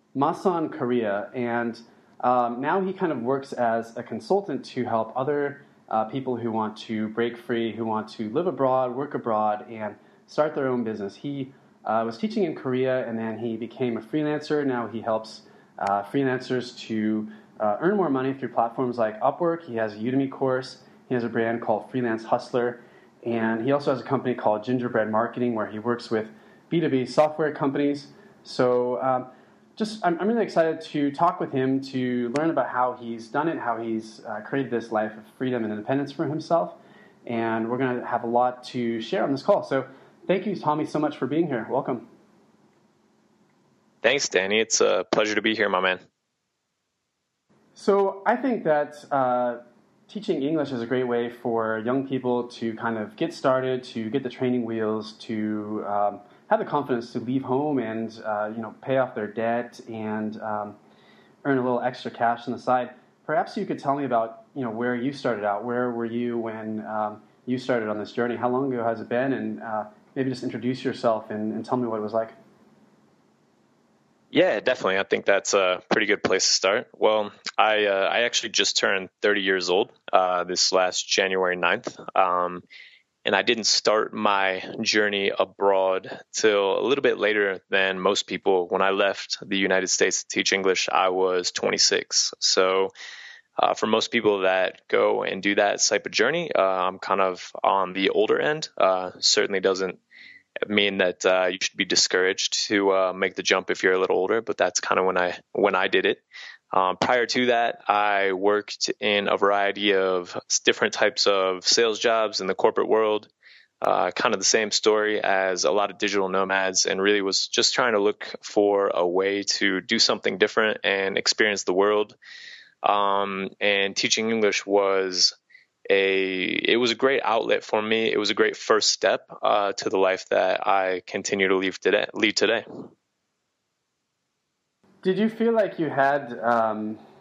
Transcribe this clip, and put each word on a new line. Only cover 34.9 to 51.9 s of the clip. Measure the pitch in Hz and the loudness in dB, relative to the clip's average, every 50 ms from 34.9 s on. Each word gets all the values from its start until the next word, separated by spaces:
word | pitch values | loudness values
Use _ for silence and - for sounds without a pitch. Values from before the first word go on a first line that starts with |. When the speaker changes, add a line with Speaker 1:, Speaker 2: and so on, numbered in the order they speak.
| 113 | -2
Speaker 1:
life | 107 107 107 - | -2 -2 -2 -6
of | - - - - - | -12 -20 -16 -10 -6
freedom | 131 127 127 120 113 | -4 -2 -2 -2 -2
and | 107 107 | -4 -4
independence | 107 104 - 135 139 143 135 - | -6 -4 -2 -2 -2 -2 -4 -4
for | - 165 | -4 -4
himself. | 135 151 160 - - 175 165 180 175 - - - - - - - - _ _ - | -4 -4 -4 -2 0 0 0 0 -2 -8 -16 -20 -20 -20 -20 -20 -20 _ _ -10
And | - 120 113 113 113 113 113 113 113 | -6 -4 -2 -2 -2 -2 -2 -2 -2
we're | 123 123 | -2 0
gonna | 135 127 123 120 110 | 0 0 -2 -2 -4
have | - 123 117 120 | -4 -4 -4 -2
a | |
lot | 117 117 120 123 127 123 - - | 0 2 2 2 2 0 -4 -12
to | - - 127 120 117 117 117 | -10 -6 -4 -2 -2 -2 -4
share | 110 - - 202 220 | -4 -4 -2 -2 0
on | 151 139 | 0 -2
this | 135 - | -2 2
call. | - 202 180 - | 2 2 2 2
So | - 143 135 127 - - - - - _ _ - | 0 -2 -2 -2 -4 -10 -20 -20 -20 _ _ -2
thank | - 180 196 190 | 0 0 0 0
you, | 220 190 | -2 -4
Tommy, | - - 151 151 151 151 | -2 0 0 0 0 0
so | 151 - 156 | -2 -2 0
much | 151 147 143 | 0 -2 -2
for | - 139 | -2 -4
being | 123 143 156 175 | -2 0 0 0
here. | 156 135 117 107 - | 0 0 -4 -4 -2
Welcome. | 113 131 143 143 131 110 - - - _ _ _ _ _ _ _ _ _ _ _ _ _ _ _ _ _ _ _ _ _ _ _ _ _ _ _ _ _ _ _ _ _ _ _ _ _ - | -2 -2 -2 -2 -6 -6 -8 -14 -20 _ _ _ _ _ _ _ _ _ _ _ _ _ _ _ _ _ _ _ _ _ _ _ _ _ _ _ _ _ _ _ _ _ _ _ _ _ 2
Speaker 2:
Thanks, | 117 131 143 - - | 2 2 2 0 0
Danny. | - 92 95 95 104 110 | 0 0 2 2 2 2
It's | 113 - - - 110 | 2 2 2 2 4
a | 104 98 95 92 - | 4 2 2 0 0
pleasure | - 117 107 107 104 | 2 2 2 2 2
to | 104 101 | 0 0
be | 110 110 | 0 0
here, | 101 104 101 | 0 0 0
my | 98 92 | 2 2
man. | 92 95 92 90 - _ _ _ _ _ _ _ _ _ _ _ _ _ _ _ _ _ _ _ _ _ _ _ _ _ _ _ _ _ _ _ _ _ _ | 2 2 0 0 -4 _ _ _ _ _ _ _ _ _ _ _ _ _ _ _ _ _ _ _ _ _ _ _ _ _ _ _ _ _ _ _ _ _ _
Speaker 1:
So | - - - 196 202 196 196 - - - | -6 2 4 4 4 4 2 0 -2 0
I | - 226 | 0 0
think | 247 - 269 240 190 - | 2 2 -2 -2 0 2
that, | 165 151 147 147 147 - - - - | 2 2 2 2 -2 -6 -14 -8 -2
uh, | 143 139 131 123 123 123 123 123 120 117 - - _ _ _ _ _ _ _ | 0 2 2 2 2 2 0 0 -2 -6 -10 -18 _ _ _ _ _ _ _
teaching | - - 208 - - 175 147 135 | -14 -12 -10 -4 -4 -2 0 0
English | 143 160 160 143 131 | 0 0 0 -2 -2
is | 139 120 117 | -4 -4 -2
a | |
great | 117 127 127 127 120 | -2 0 0 0 0
way | 120 120 120 120 | 0 0 -2 -2
for | 117 - - 123 113 113 113 110 110 110 | -6 -6 -4 -2 0 0 0 0 -2 -2
young | 107 120 | 0 0